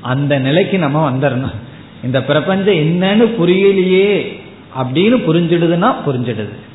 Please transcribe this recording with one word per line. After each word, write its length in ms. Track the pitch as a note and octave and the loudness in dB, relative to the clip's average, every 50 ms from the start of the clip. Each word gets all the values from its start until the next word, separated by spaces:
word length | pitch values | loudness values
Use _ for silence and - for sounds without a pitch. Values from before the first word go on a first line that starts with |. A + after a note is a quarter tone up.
| - | -4
அந்த 300 | A#2+ B2+ C#3 C#3+ C#3 C#3+ C#3 | -4 -4 -2 0 0 0 0
நிலைக்கு 380 | C3 C3+ C#3+ F3 G3 G3 G3+ | 0 0 0 0 0 0 0
நம்ம 240 | F#3 E3 C#3 C#3 D#3 | -2 -2 0 0 0
வந்துடணும். 560 | D#3+ C#3+ B2+ C3 C#3+ C#3+ B2 B2 C3+ - - - - - - - - - - - - | 0 0 0 0 -2 -2 -2 -2 -6 -6 -8 -10 -14 -16 -20 -20 -20 -20 -20 -10 -8
இந்த 160 | B2+ B2+ C3+ | -4 -4 -2
பிரபஞ்சம் 580 | B2 C3 D3 D#3 D3+ F#3+ F#3+ F#3+ G3 G3+ G3+ E3 | -2 0 0 0 0 0 -2 0 2 2 2 2
என்னன்னு 460 | D3 D#3 E3+ F3 F#3 F#3+ G3+ G#3+ A#3+ A3 | 2 0 0 0 0 2 4 4 2 2
புரியலையே 800 | A3+ - E3+ F3 F3+ F#3+ G3 G3 G3 G3 F3+ F#3 F#3 F#3 G3 G3+ G#3 E3+ - - - - - - - - - - - | 2 0 2 2 2 4 4 4 4 4 2 2 2 2 2 2 0 0 -2 -6 -10 -14 -18 -20 -20 -20 -20 -14 -6
அப்படின்னு 440 | C3 C3 B2 B2+ D#3 F#3+ A3 B3+ A#3+ | -6 -6 -2 0 2 2 4 2 2
புரிஞ்சிடுதுன்னா 680 | F3+ D#3+ D#3 E3+ F3 D#3+ E3+ E3+ E3 E3 F3 F3 F#3 B3 B3+ - | 2 2 2 2 2 2 0 2 2 0 0 2 2 0 0 -2
புரிஞ்சிடுது. 560 | - D3 C3 B2 B2 B2+ A2+ G#2 G#2 G2+ - - - - | -4 -4 -2 -2 -4 -4 -4 -6 -6 -8 -10 -16 -18 -20